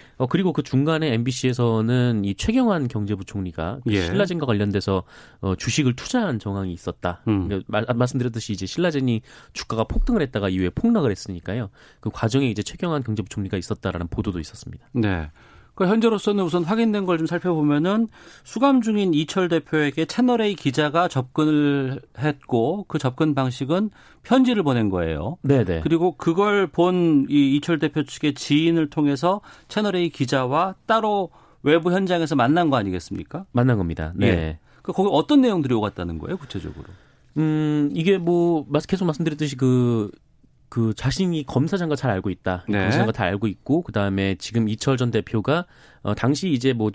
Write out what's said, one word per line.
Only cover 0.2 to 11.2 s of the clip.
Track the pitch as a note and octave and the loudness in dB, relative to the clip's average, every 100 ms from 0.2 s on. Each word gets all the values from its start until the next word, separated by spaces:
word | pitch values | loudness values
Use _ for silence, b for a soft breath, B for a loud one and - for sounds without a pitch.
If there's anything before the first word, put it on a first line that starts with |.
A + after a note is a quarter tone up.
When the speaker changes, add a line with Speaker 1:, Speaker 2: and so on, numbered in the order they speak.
| B2+ | 0
Speaker 1:
그리고 | - F#3 | 2 0
그 | D3 | -2
중간에 | - C3 D3 D#3 D#3 | 0 0 2 0 0
엠비씨에서는 | A2+ B2 B2 B2+ B2 A#2+ A2+ A2 B2 B2 A2 | 0 -2 -2 -2 0 2 2 2 2 2 2
이 | G2 | -2
최경환 | G2 - B3 A#3+ F3+ B2+ | -2 0 2 2 2 0
경제부총리가 | G#2+ G2+ G2+ F#2+ G2+ F#2 E2 E2 A#2 | -2 -4 -4 -6 -6 -6 -4 -6 -4
그 | B2 | -2
Speaker 2:
예. | G#2 | 0
Speaker 1:
신라젠과 | E2+ F#3+ F#3+ E3+ C#3 | 0 0 0 -2 -2
관련돼서, | G2+ G2+ G2+ G2+ F#2+ - B B B | 0 0 0 0 -2 -2 B B B
어, | F#2+ | -4
주식을 | F2+ - D3+ C3 | -2 -2 0 0
투자한 | B2 - B3+ G3+ A2+ | 0 -2 -2 0 -2
정황이 | G2+ G2 F#2+ | -4 -6 -6
있었다. | E2+ - - F2+ E2+ A2+ | -6 -8 -6 -6 -4 0
Speaker 2:
음. | G2+ F2 | 0 0
Speaker 1:
그러니까 | G2 - | -4 -2
말-, | G#2 A2+ | -2 -2
말씀드렸듯이 | A#2+ B2 C3 A#2+ A2+ - | 0 0 0 -2 -4 -6
이제 | F#2 F#2+ | -6 -6
신라젠이 | - F3 C#3+ C3 A2+ B B B | -2 -2 0 0 -2 B B B
주가가 | - - A2 | -16 -6 -4
폭등을 | A2+ - - A#3 | 0 0 2 2
했다가 | C3+ A2 G2 | 0 -2 -2
이후에 | F#2 F2+ | 0 0
폭락을 | - A#3 A3+ C3 | 0 0 2 2
했으니까요. | F#2+ | -2